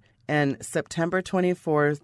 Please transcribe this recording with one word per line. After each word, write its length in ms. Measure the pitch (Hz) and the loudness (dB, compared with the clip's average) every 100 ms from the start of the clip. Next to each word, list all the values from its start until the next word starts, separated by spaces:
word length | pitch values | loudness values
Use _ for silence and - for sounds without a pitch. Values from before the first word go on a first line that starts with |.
| _ _ - | _ _ -2
and 300 | 151 143 123 - | 0 0 -2 -4
September 560 | 165 - - 165 185 | -6 -4 -2 0 -2
twenty-fourth 800 | 180 185 180 180 - 151 147 147 | 0 0 0 0 0 2 2 0